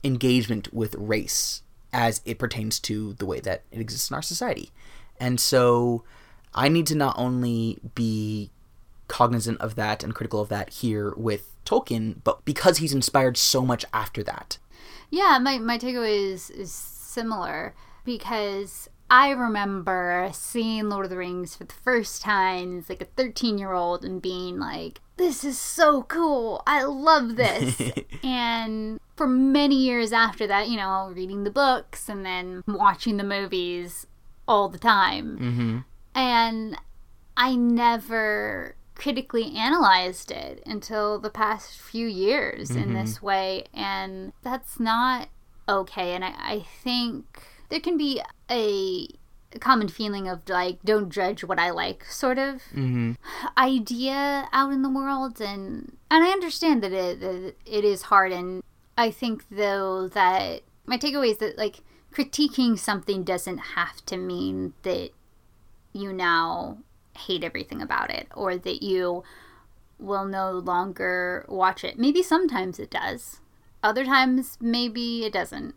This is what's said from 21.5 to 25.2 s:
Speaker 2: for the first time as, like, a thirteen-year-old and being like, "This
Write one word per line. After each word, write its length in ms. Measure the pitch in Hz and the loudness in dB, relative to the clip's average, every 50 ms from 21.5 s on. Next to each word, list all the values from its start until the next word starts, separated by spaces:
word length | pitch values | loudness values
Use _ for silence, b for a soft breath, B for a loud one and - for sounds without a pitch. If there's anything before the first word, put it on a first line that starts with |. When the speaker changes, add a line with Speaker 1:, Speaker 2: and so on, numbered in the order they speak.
| - | -10
Speaker 2:
for 100 | - 170 | -14 -16
the 100 | - - | -18 -18
first 460 | - - 254 254 233 208 - - - | -4 0 2 2 2 0 -2 -8 -6
time 560 | - 214 208 196 190 185 185 180 180 180 180 175 | -2 0 2 4 4 2 0 -2 -6 -6 -8 -10
as, 100 | 160 - | -10 -10
like, 120 | 185 - | -10 -10
a 20 | 165 | -10
thirteen-year-old 1000 | - - - 262 240 226 - - 233 208 202 196 190 185 180 175 175 175 175 175 | -8 -2 -2 -2 -2 -2 -2 0 0 0 0 -2 -2 -2 0 0 0 0 -2 -4
and 160 | 180 185 180 | -6 -8 -6
being 380 | 170 185 180 180 180 180 180 190 | -6 -6 -6 -4 -6 -6 -6 -6
like, 420 | 185 175 151 156 165 165 - - - _ _ | -6 -6 -8 -8 -10 -12 -14 -16 -20 _ _
"This 280 | - | 0